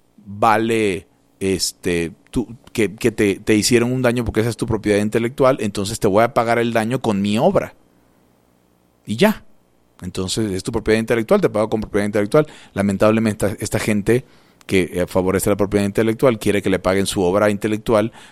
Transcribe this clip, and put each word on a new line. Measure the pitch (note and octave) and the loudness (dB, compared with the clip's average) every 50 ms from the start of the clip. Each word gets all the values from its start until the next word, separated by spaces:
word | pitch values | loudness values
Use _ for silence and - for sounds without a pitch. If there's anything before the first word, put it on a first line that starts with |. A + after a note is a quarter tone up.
| _ _ _ _ - | _ _ _ _ -18
vale, | G#2+ G2+ G2+ A2+ A2+ G#2+ A2 A2+ A2+ A2+ A2+ A2 G2+ F#2 F2+ - _ _ _ _ _ _ - | -14 -6 0 2 2 2 2 2 0 0 0 0 0 -2 -4 -8 _ _ _ _ _ _ -6
este, | G2 F#2+ F#2+ F2 - - - _ - F#2+ F2 E2+ E2+ D#2+ - _ _ _ | -4 -2 -2 -2 -2 -6 -8 _ -4 -2 -2 -2 -2 -4 -6 _ _ _
tú, | - C3 A2 - A2+ - _ - - | -6 -6 -6 -6 -10 -20 _ -10 -2
que, | - G#2+ F#2+ E2+ | -2 -2 -2 -2
que | A2 - A#2+ | -2 -2 -2
te, | A2 - A2 G2+ F#2+ - | 0 2 2 2 0 0
te | - - A2 | 0 2 2
hicieron | G#2+ G2+ - A#2+ A#2 A#2+ B2 B2+ | 2 4 4 4 2 2 2 -2
un | C3 B2+ | 0 0
daño | B2 A#2 B2+ A#2 | 0 0 0 -2
porque | G#2+ - A2 | -2 -2 -2
esa | G#2+ A#2+ | -2 -2
es | A2 | -2
tu | - B2 | -4 -4
propiedad | A2+ A2+ G#2 G#2 G#2 G#2 G2+ | -4 -4 -2 0 0 2 2
intelectual, | G#2 G#2+ G#2+ A#2+ A#2 A#2 C3+ - C3+ B2+ C3+ - | 2 0 0 -2 -2 -2 -2 2 2 2 2 2
entonces | A2+ G#2 G2 G#2 G2 G2 A#2 - | -2 -4 -4 -4 -6 -4 -4 -2
te | - G#2+ | 0 2
voy | F#2 G#2 A#2 | 4 4 2
a | A#2 - | 2 2
pagar | B2 A#2 A#2 A#2 A#2 | 0 0 2 2 0
el | A#2 A#2+ A2+ | 0 0 0
daño | A#2 A2 A2 B2+ B2+ | 0 -2 0 -2 -2
con | - A#2 G#2+ G2 | -2 -2 -2 0
mi | G2 G2+ G#2 A2 | 0 0 0 2
obra". | D3 F#3 G3 - - - - _ _ _ _ _ _ _ _ _ _ _ _ _ _ _ _ _ _ _ _ _ _ _ _ _ - | 2 2 2 2 -2 -2 -6 _ _ _ _ _ _ _ _ _ _ _ _ _ _ _ _ _ _ _ _ _ _ _ _ _ -10
Y | - G#2 | -6 -2
ya. | A#2 F3+ A3 G#3+ - - - - _ _ _ _ _ _ _ _ - F2+ | 2 2 2 0 -2 -8 -20 -20 _ _ _ _ _ _ _ _ -16 -14
Entonces, | F#2 F2+ - F#2+ F#2 - A#2 A2+ G#2+ | -12 -8 -8 -6 -6 -4 -4 -4 -4
es | F#2 F#2+ - | -4 -6 -6
tu | - A#2 | -6 -6
propiedad | A2+ - - A2 A2 | -4 0 0 0 2
intelectual, | A2+ A2+ B2+ A#2 A2+ - F#3+ G#3 | 2 0 0 0 2 2 2 2
te | F3 C#3 | 2 0
pago | A2 G#2+ G#2+ A2 | 0 0 -2 0
con | - A2 | -2 -4
propiedad | G#2+ G2+ - G#2 G#2 | -4 -2 -2 -2 -2
intelectual. | G#2 G#2 G#2+ G#2 G#2 - D3+ D#3 - - - - - - | 0 0 -2 -2 2 2 2 0 0 -4 -20 -20 -10 -4
Lamentablemente, | G2 G2+ G2+ G2 F#2+ G#2+ G#2+ A2 A2 A2 G#2+ G2+ - - | -2 0 0 2 2 2 4 4 4 2 0 -2 0 -2
esta, | G2+ G2 - A2 | -4 -2 -4 -8
esta | G2+ - A2 | -6 -4 -4
gente | - - G#2+ G#2 F#2+ - A#2 B2+ - - _ _ _ _ _ _ _ | -2 -2 -2 0 2 2 0 0 0 -4 _ _ _ _ _ _ _
que, | - G#2 F#2+ F2+ D#2 - | -2 0 0 0 0 -2
eh, | F2 F2+ | -4 -4
favorece | - - F#2+ F2+ F#2 F#2+ F#2+ - A2 | -2 0 -2 0 0 0 0 0 0
la | G#2 | 0
propiedad | G2 G#2 G2 G#2 G#2 G2+ | 0 0 0 0 0 0
intelectual | G2+ G2 - A2+ A2 A2+ A2+ - C3+ A#2 A2 | 0 0 0 0 0 0 2 2 0 0 2
quiere | - G#2+ G2 G2+ - | 0 0 0 0 0
que | G#2 | 0
le | F#2 F2+ | -2 0
paguen | - F#2 F#2+ G2 G2 | 0 0 0 0 0
su | F#2 - G#2 F#2 | -2 -2 0 0
obra | F2 F#2 G#2 G#2+ G#2 | 2 2 4 2 2
intelectual | G#2 G2 - A2 G#2+ G#2+ A2 - A#2 G#2 G#2+ A#2 - - - - | 2 0 -2 -4 -4 -4 -2 0 2 2 2 0 -4 -10 -20 -20